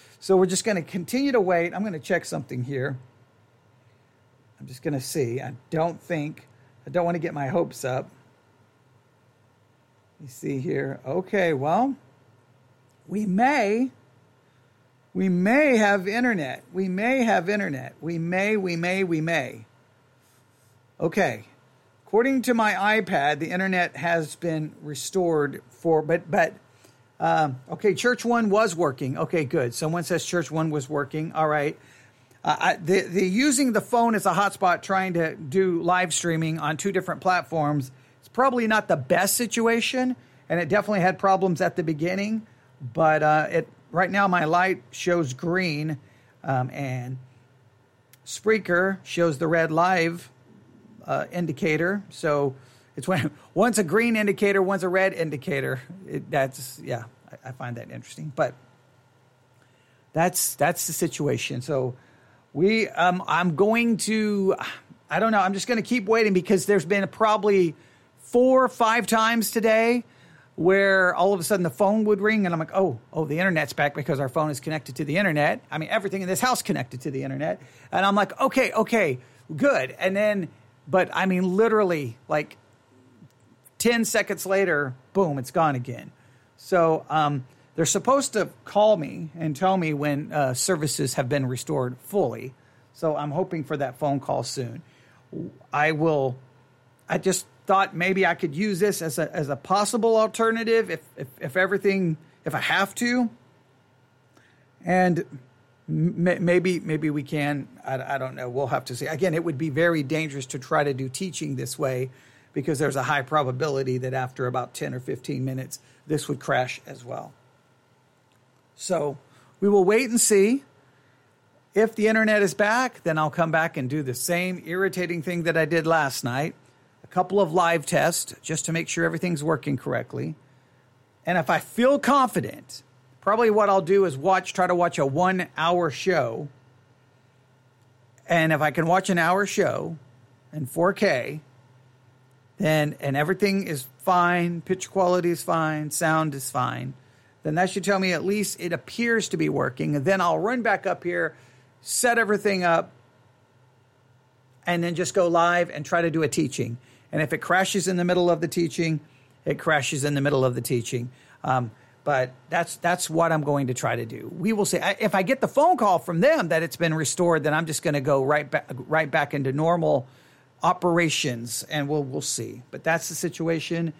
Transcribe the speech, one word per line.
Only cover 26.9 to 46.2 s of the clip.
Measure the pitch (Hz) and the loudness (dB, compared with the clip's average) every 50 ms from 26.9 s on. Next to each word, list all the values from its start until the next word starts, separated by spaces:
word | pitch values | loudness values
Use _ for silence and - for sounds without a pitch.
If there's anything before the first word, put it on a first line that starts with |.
| _ _ _ _ _ - | _ _ _ _ _ -4
um, | 160 165 165 160 156 139 127 127 - - | 0 0 2 2 2 0 -2 -8 -10 -14
okay, | - 147 - 208 185 | -10 -2 0 0 0
Church | - - 247 247 240 - | 2 0 0 0 0 0
One | 233 240 233 226 202 | 0 0 2 2 2
was | 190 214 226 202 165 | 2 2 2 2 0
working. | 156 175 143 127 - 143 127 143 156 | 0 0 -2 0 -2 -6 -6 -4 -4
Okay, | 165 - - 165 147 | -4 -2 -2 -2 -2
good. | 123 170 160 127 120 123 | 0 0 -2 -2 -2 -4
Someone | - 160 156 165 175 165 | -4 -4 -4 -4 -4 -4
says | - 180 156 - | -2 -4 -4 -4
Church | - 180 175 160 - | -2 -4 -4 -4 -2
One | 151 160 160 160 | -4 -2 -2 -2
was | 151 147 127 135 | -2 -4 -4 -4
working. | 151 143 143 139 - 156 156 165 - | -4 -4 -4 -4 -4 -6 -6 -4 -2
All | 156 160 151 | 0 0 2
right. | 151 151 143 156 165 - - - - - - _ _ _ _ _ _ _ - | 2 0 0 -2 -4 -6 -18 -20 -20 -20 -20 _ _ _ _ _ _ _ -2
Uh, | - 151 | -2 0
I, | - - 185 - | 2 2 0 0
the, | - 165 160 190 196 | 0 0 2 2 2
the | - - 170 196 190 | 2 0 0 0 0
using | 185 185 226 277 302 254 269 285 254 208 | 2 2 2 2 2 2 2 2 2 2
the | 208 | 0
phone | - - 240 233 233 233 220 | -2 0 2 2 4 4 2
as | 196 - | 2 2
a | 196 170 | 0 2
hotspot | 190 202 196 190 - 202 180 170 - - | 2 2 0 0 0 2 2 2 2 0
trying | - 196 190 190 190 175 | -2 0 0 0 0 0
to | 170 165 160 - | 0 0 -2 -2
do | - 160 135 135 190 190 185 175 170 165 | -6 -10 -2 2 2 2 2 2 0 2
live | 170 180 180 185 170 156 | 2 2 2 2 0 -2
streaming | - - 170 165 160 160 160 160 156 | -2 -2 0 0 0 0 -2 -2 -2
on | 147 147 156 | -4 -4 -4
two | 147 - 196 190 | -2 -4 -2 -2
different | 185 185 - 156 135 | -2 -2 -4 -8 -2
platforms, | - 190 180 175 160 - 165 160 147 147 151 147 131 127 - - _ _ _ _ | 0 2 2 2 0 -2 -2 -2 0 0 0 0 -2 -4 -10 -20 _ _ _ _
it's | _ - | _ -10
probably | - 233 262 269 247 247 226 214 | 0 2 2 4 4 2 0 2
not | 214 214 208 | 2 2 2
the | - 170 | 2 0
best | 151 127 - 175 165 190 202 - | 0 2 2 2 2 4 2 0
situation, | - 240 214 - 233 226 226 233 233 220 - - 254 254 254 247 - - _ _ _ _ - | 0 -2 -2 -2 0 2 2 2 2 0 -2 0 0 0 0 -2 -4 -10 _ _ _ _ -4
and | 160 175 | -2 -2
it | 175 151 | 0 2
definitely | - 208 202 208 214 190 | 0 0 2 2 0 2
had | 170 185 185 185 | 2 2 2 2
problems | - 196 190 185 185 185 170 131 | 2 2 4 4 2 0 0 0
at | 180 170 - | 0 -2 -2
the | 185 170 | -2 -4
beginning. | 156 160 143 165 175 185 196 202 214 220 220 214 - _ _ _ _ _ - | -2 -2 -2 -2 -2 -2 -2 -2 -2 -4 -6 -6 -10 _ _ _ _ _ -16
But, | 139 120 - 160 160 156 156 151 151 | -14 -8 -2 2 4 4 4 4 4
uh, | 151 151 156 151 - | 4 4 4 2 2
it, | - 165 - - - _ _ - | 0 -2 -2 -2 -12 _ _ -6
right | - 170 190 180 | -2 -2 0 0
now | 185 202 202 190 | 2 2 2 2
my | 180 175 156 | 2 2 2
light | 156 165 175 185 190 185 - - - - | 2 2 2 2 2 0 -4 -6 -18 -12
shows | - - 180 175 175 165 127 127 | -6 -2 0 2 2 0 -2 -6
green, | - 175 165 175 185 185 170 147 147 156 160 151 - - - _ _ | -6 -4 -2 -2 0 0 -2 -2 -4 -4 -6 -6 -8 -10 -20 _ _